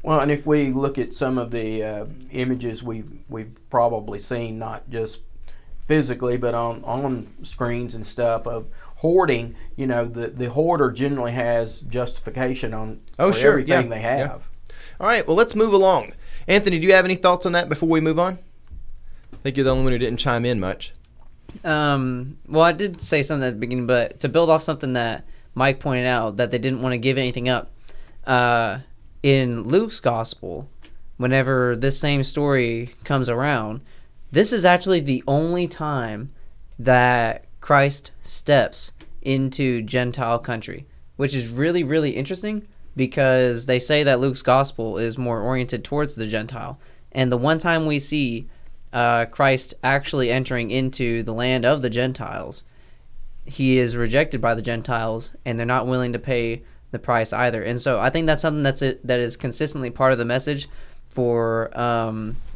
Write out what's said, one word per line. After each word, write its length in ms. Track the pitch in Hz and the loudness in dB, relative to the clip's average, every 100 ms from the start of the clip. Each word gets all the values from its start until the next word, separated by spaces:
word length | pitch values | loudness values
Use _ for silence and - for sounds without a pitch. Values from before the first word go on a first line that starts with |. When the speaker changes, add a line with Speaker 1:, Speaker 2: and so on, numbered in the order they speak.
Speaker 1:
Well, 200 | - 156 | 0 2
and 100 | 143 | 2
if 140 | 147 151 | 0 2
we 220 | 151 139 | 2 2
look 260 | 131 143 135 | 0 0 -2
at 160 | 117 | -4
some 240 | - 135 127 | -2 -2 0
of 140 | 113 | -2
the, 320 | 117 110 110 | -4 -4 -4
uh, 220 | 107 104 110 - - | -4 -6 -10 -12 -10
images 500 | - 127 127 120 113 | -6 -4 -2 -4 -6
we've, 300 | 120 110 104 - - | -8 -10 -10 -14 -12
we've 240 | 113 107 - - | -12 -12 -16 -4
probably 480 | 123 117 113 107 101 | 2 2 0 -6 -10
seen, 400 | - 123 113 110 | -6 -6 -6 -8
not 320 | 113 110 - | -10 -10 -8
just 340 | 113 110 - - - - - - - - | -6 -6 -8 -14 -12 -12 -12 -10 -8 2
physically, 500 | 156 135 123 123 123 | 2 2 0 -2 0
but 180 | 120 117 | 0 0
on, 300 | 117 117 - | -2 -4 -6
on 420 | 123 139 123 110 - | -4 -2 -4 -8 -12
screens 520 | 113 - 120 120 120 113 | -12 -4 -2 -2 -4 -8
and 100 | 104 | -8
stuff, 420 | - 117 113 120 | -2 0 0 -2
of 220 | 117 110 - - - | -6 -6 -10 -10 -2
hoarding, 600 | 165 180 170 120 117 - - - | 2 4 4 2 -2 -10 -10 -4
you 120 | 131 | -2
know, 180 | 120 120 | 0 -2
the, 220 | 117 113 | -4 -8
the 220 | 127 123 | -4 -2
hoarder 400 | 123 165 170 131 | 0 2 4 2
generally 440 | 113 139 139 120 | 2 -2 -2 -2
has 480 | 123 120 120 113 - | -2 2 2 0 -6
justification 920 | - 123 120 - - 127 131 131 120 | -6 -4 -2 -4 -6 -2 -2 -2 -4
on 280 | 110 110 110 - - | -4 -6 -8 -10 0
Speaker 2:
Oh, 140 | 180 | 2
Speaker 1:
for 60 | 220 | 6
Speaker 2:
sure. 120 | 247 | 6
Speaker 1:
everything 380 | 175 123 175 120 | 4 4 2 2
Speaker 2:
Yeah. 60 | 113 | -2
Speaker 1:
they 40 | |
Speaker 2:
Yeah. 160 | 113 139 139 | -2 0 -2
Speaker 1:
have. 180 | - - - - - - - | -6 -10 -12 -12 -14 -14 -4
Speaker 2:
All 60 | 202 | 0
right, 200 | 233 151 | 2 4
well, 80 | 170 | 4
let's 180 | 240 | 4
move 200 | 220 220 | 4 4
along. 400 | 196 190 165 104 - - - - | 6 6 4 2 -8 -8 -6 2
Anthony, 320 | 196 202 170 | 4 4 2
do 80 | 170 | 6
you 60 | |
have 100 | 190 | 6
any 120 | 185 185 | 6 4
thoughts 300 | 180 180 185 | 4 4 4
on 60 | |
that 160 | 175 170 | 2 2
before 220 | 151 165 | 0 2
we 100 | 160 | 4
move 200 | 156 160 | 4 2
on? 200 | 185 180 - - - - - - - - - | 0 -2 -12 -20 -16 -12 -10 -10 -10 -14 -14
I 20 | - | -8
think 140 | 139 131 | -4 2
you're 80 | 135 | 2
the 60 | |
only 120 | 131 | 4
one 80 | 131 | 4
who 80 | 123 | 4
didn't 200 | 120 120 | 0 0
chime 260 | 139 120 120 | 0 0 2
in 160 | 117 | 0
much. 320 | 92 - - - - - - - - - 170 | -2 -4 -8 -14 -20 -20 -20 -20 -18 -8 -2
Speaker 3:
Um, 720 | 151 147 139 127 123 131 - - | 2 2 2 0 -4 -6 -12 0
well, 160 | 156 | 4
I 80 | 170 | 6
did 300 | 165 202 175 | 4 -2 -4
say 200 | - 156 | -2 0
something 240 | 139 151 127 | 0 0 -2
at 60 | 107 | -2
the 40 | |
beginning, 260 | 120 127 120 | -4 -2 2
but 360 | 123 113 - | 2 2 -2
to 80 | 139 | 0
build 200 | 160 165 | 4 6
off 140 | 160 | 4
something 300 | 160 143 135 | 2 -4 -2
that 320 | 123 117 104 - - - 127 | -2 -2 -4 -10 -16 -10 0
Mike 220 | 135 135 | 2 2
pointed 260 | 147 127 127 | 0 0 2
out 320 | 123 113 101 | 2 0 0
that 140 | 120 | 0
they 80 | 120 | 0
didn't 240 | 131 127 | 0 -2
wanna 160 | 127 123 | -2 0
give 180 | 127 135 | 0 0
anything 320 | 127 123 123 | 0 -2 0
up. 220 | 123 - - - - - - - | 0 -2 -12 -14 -12 -12 -8 0
Uh, 500 | 127 123 120 113 107 - - - - | 4 4 4 2 -2 -10 -18 -20 -2
in 400 | 143 135 127 117 | 4 4 4 -2
Luke's 360 | - 175 220 - | 2 2 2 -2
gospel, 680 | 123 113 113 - 92 85 139 - - - - - | -2 0 -4 -8 -10 -10 -10 -16 -16 -14 -12 -4
whenever 580 | 123 135 131 131 123 117 | 2 2 4 2 2 2
this 240 | 135 135 | 0 2
same 240 | 151 143 | 2 2
story 680 | 131 - 143 135 120 117 120 - | 0 0 2 2 2 -2 -6 -10
comes 240 | - 143 120 | -2 0 0
around, 540 | 120 143 131 107 120 - - - - - | 0 0 0 -2 -8 -12 -18 -20 -18 -2
this 220 | 147 214 | 2 4
is 120 | 226 175 | 4 6
actually 340 | 175 190 180 | 6 4 2
the 240 | 139 127 - | 2 -2 0
only 400 | 143 165 180 175 | 2 2 0 -2
time 640 | - 156 139 113 107 131 - - - - - | -4 -4 -4 -4 -6 -10 -14 -16 -16 -16 -2
that 680 | - 123 123 123 113 - - - | 4 6 6 4 2 -2 -10 -8
Christ 520 | - 143 139 139 - - | 4 6 4 0 -10 -14
steps 720 | - - - 143 104 - - - - - | -10 -4 4 4 4 0 -8 -10 -14 -8
into 580 | 135 135 135 131 131 120 | -2 0 0 0 0 0
Gentile 560 | 110 127 123 123 117 117 | -2 0 0 -2 0 0
country, 480 | - 113 - - - - - - | -2 -6 -8 -12 -16 -20 -16 -4
which 180 | 135 | -2
is 140 | 135 117 | -2 -4
really, 360 | 120 156 175 | 0 2 2
really 280 | 139 160 147 | 2 2 0
interesting 560 | 120 139 180 214 214 - - - - | -2 -4 -6 -6 -6 -8 -16 -10 -2
because 680 | 131 147 135 127 127 117 131 | -2 2 4 4 4 2 0
they 140 | 123 | 0
say 240 | - 151 | 2 2
that 160 | 143 123 | 4 4
Luke's 240 | 135 127 | 2 0
gospel 560 | - 127 135 - 113 95 | 4 4 4 -2 -4 -2
is 180 | 113 123 | -2 -2
more 240 | 123 113 | -2 -2
oriented 420 | 117 131 127 120 | 0 -2 -2 -4
towards 300 | - 143 147 | -4 -2 -2
the 140 | 110 110 | -4 -4
Gentile. 520 | 110 110 123 - 127 - - - | -4 -6 -8 -10 -12 -18 -20 -8
And 200 | 131 127 | 0 2
the 60 | 120 | 2
one 200 | 135 160 | 2 2
time 300 | 170 165 156 | 2 2 2
we 100 | 147 | 0
see, 500 | 143 156 131 117 131 - - - - | 0 0 0 -2 -8 -14 -16 -16 -6
uh, 320 | 120 120 117 117 | 0 2 2 0
Christ 480 | - 139 135 - - | 2 4 2 -2 -4
actually 460 | 131 139 139 139 123 | 0 0 0 0 0
entering 400 | 127 127 123 113 | 0 0 -2 -2
into 540 | 127 131 131 123 117 | 0 -2 -2 -2 -2
the 100 | 110 | -2
land 320 | 113 123 131 120 | -2 0 2 4
of 160 | 147 | 4
the 80 | 127 | 2
Gentiles 760 | 113 131 131 - - - - - - - - - - - - - | 0 0 -2 -8 -8 -10 -12 -18 -20 -20 -20 -16 -12 -10 -10 -10
he 320 | - 131 127 | 0 4 4
is 160 | 120 120 | 4 2
rejected 460 | 117 127 156 127 | 2 2 2 0
by 120 | 117 | 0
the 80 | 117 | 0
Gentiles, 720 | 113 117 107 117 113 113 113 - 127 | -2 -4 -2 -2 -2 -4 -8 -10 -6
and 120 | 117 | -4
they're 80 | 117 | 0
not 220 | 127 120 | 0 0
willing 260 | 127 123 | 0 -2
to 60 | 117 | -4
pay 440 | 135 123 117 117 - - - | -2 -2 -2 -4 -10 -20 -12
the 80 | 120 | -8
price 320 | - 120 110 | 0 0 2
either. 300 | 107 123 113 | 0 0 0
And 180 | 98 120 | -4 -2
so 180 | 135 117 | 0 2
I 100 | 123 | 2
think 180 | 165 160 | 2 2
that's 140 | 147 | 2
something 220 | 165 151 | 0 0
that's 180 | 139 131 | 0 0
a, 160 | 135 127 123 | -2 -2 -2
that 140 | 123 | 0
is 180 | 120 113 | -2 -4
consistently 520 | 131 113 151 147 127 | -6 -4 -4 -4 -6
part 220 | - 131 | 0 2
of 60 | 123 | 2
the 80 | 117 | 0
message 420 | 127 139 143 143 - - - - | -2 -2 -6 -8 -12 -14 -16 -10
for, 680 | - 120 117 117 113 113 - | -2 0 2 0 0 -2 -2
um, 580 | 120 117 113 110 110 113 - | -2 0 -2 -4 -4 -6 -6